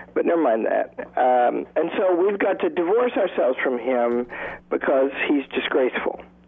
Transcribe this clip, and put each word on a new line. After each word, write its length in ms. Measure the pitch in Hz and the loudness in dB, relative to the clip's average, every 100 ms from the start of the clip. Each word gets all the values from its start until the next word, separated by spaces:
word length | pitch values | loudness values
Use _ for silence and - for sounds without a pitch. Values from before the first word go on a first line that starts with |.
| - | -6
But 120 | - - | -2 0
never 160 | 170 | 2
mind 240 | 139 113 107 | 2 2 0
that. 320 | 110 - - - 139 | 0 -2 -8 -6 0
Um, 500 | 127 123 120 117 - | 2 4 2 0 -4
and 160 | - 165 - | -4 -2 0
so 180 | 185 | 2
we've 240 | 170 196 202 | 2 2 0
got 220 | 214 180 | 0 0
to 80 | 180 | -2
divorce 440 | 160 170 226 247 247 | 0 2 2 2 0
ourselves 420 | 185 - 131 127 | 0 0 0 0
from 160 | 139 123 | -2 -2
him 480 | 123 123 120 120 123 - - - - | 0 0 2 0 -4 -8 -10 -12 -6
because 400 | - - 135 135 - - | -2 0 2 2 -2 0
he's 180 | 147 131 | 0 -2
disgraceful. 680 | 135 - 143 127 - - - - - | -4 -2 0 0 -2 -6 -8 -14 -20